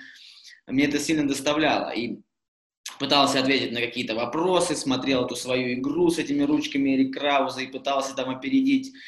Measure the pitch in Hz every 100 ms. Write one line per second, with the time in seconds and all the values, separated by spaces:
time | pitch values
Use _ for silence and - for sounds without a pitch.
0 | - - - - - - - 131 143 143
1 | 147 160 139 135 139 147 151 107 85 76
2 | 117 104 - _ _ _ _ _ - -
3 | 135 143 135 135 131 131 117 117 117 127
4 | 117 110 120 151 180 180 170 143 135 131
5 | 131 131 123 117 127 127 127 123 135 160
6 | 175 156 139 143 143 151 - 139 139 135
7 | 131 - 143 139 131 127 131 131 139 139
8 | 135 135 127 131 135 135 135 135 131 -